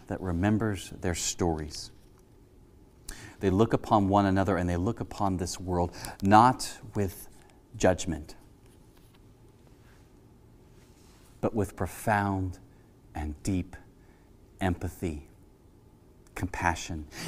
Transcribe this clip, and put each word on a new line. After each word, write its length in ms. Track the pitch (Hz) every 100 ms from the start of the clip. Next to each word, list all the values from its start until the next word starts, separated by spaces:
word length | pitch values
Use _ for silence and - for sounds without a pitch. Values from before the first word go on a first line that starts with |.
| -
that 140 | 98
remembers 680 | 92 87 101 107 110 95 - -
their 160 | 95 82
stories. 720 | - - 90 78 76 - - - - - - - - - - - - - - - - -
They 100 | 98
look 220 | 92 117
upon 360 | 127 - 107 98
one 180 | 101 98
another 300 | 95 95 90
and 120 | 90
they 80 | 87
look 240 | 95 117
upon 380 | 104 - 101 92
this 200 | 87 -
world 340 | 92 90 90 - - -
not 560 | 98 107 123 127 - - -
with 340 | - 98 - - - - - - 107
judgment, 600 | 95 90 - 78 78 - - - - - - - - - - - - - - - - - - - - - - - - - - - - - - -
but 140 | 110
with 200 | 113 98
profound 840 | - 92 - - 104 101 98 92 87 - - - - -
and 280 | - 76 73
deep 320 | - 95 90 - - - - - - - - -
empathy, 640 | 95 87 90 - 90 73 - - - - - - - - - - -
compassion. 680 | - 92 - 87 82 - 80 73 -